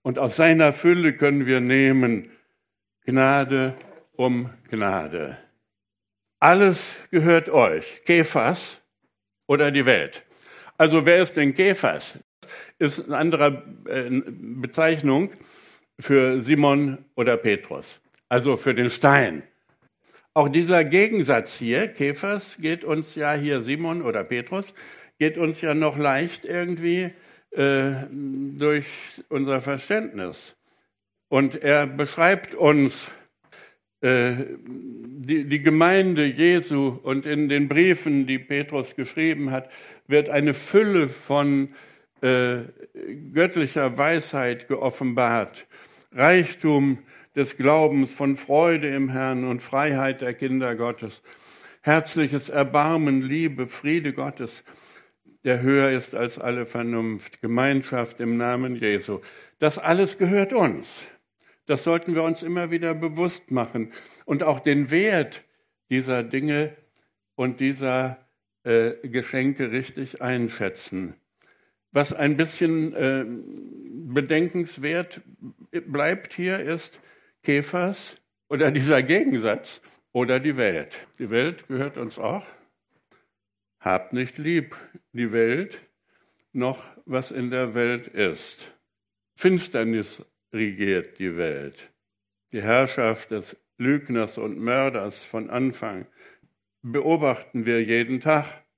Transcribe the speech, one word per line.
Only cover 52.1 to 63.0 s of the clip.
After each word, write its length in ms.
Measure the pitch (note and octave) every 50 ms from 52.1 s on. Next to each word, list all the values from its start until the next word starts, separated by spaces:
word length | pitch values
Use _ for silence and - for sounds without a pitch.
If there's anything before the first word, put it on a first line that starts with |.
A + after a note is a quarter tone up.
| - D#3+ D3+ C3 C#3+ C#3 - -
Erbarmen, 720 | - D3 C#3 C3+ C#3 D3 D3 D#3 E3 D#3+ D3+ C#3+ C3+ C3+
Liebe, 460 | C3 C3 C#3+ D#3+ E3 D#3 C#3 B2+ B2+ A#2+
Friede 460 | - - - D3 D#3+ E3+ D3+ C#3+ -
Gottes, 500 | C3+ C3+ C#3+ C#3 - B2+ A2 - - - - - - - - - - _ _ _ _ _ _ _ _ -
der 180 | C3+ B2+ B2
höher 300 | B2+ C3 C#3 C#3 C3+ C3+
ist 220 | C3 B2+ A#2 - -
als 240 | - A#2+ A#2+ - -
alle 280 | - B2 B2 B2 A#2
Vernunft, 760 | A#2 - A#2+ A#2 A#2 A#2 A#2 A2+ A2+ A2 G2 - - - -
Gemeinschaft 800 | - A2+ A#2 B2 C3 C#3 C#3 C3+ C3 - C3 B2 A#2 A#2 - -
im 180 | A#2+ A#2 A#2 A#2
Namen 380 | A#2+ A#2+ B2 B2 C3 B2+ B2
Jesu. 460 | A#2 A2+ G#2+ G#2 G2 - - G2+ - - - - - - _ _ -
Das 200 | D3+ D3+ D3+ -
alles 380 | - D#3+ E3+ F#3 G3 F#3 - -
gehört 360 | F#3+ F3 G3 G3+ G3 G3 C4
uns. 480 | A#3 F3 B2 F#2 C#2 - - - - - - - _ _ _ _ _ _ _ _ _ _
Das 180 | - D3 C#3 -
sollten 320 | E3+ E3 E3+ E3+ F3+ E3
wir 80 | D#3+ D#3+
uns 200 | E3 E3 - E3+
immer 260 | E3 F3 F3+ F3 E3
wieder 240 | E3+ E3+ E3+ E3 D#3+
bewusst 560 | D#3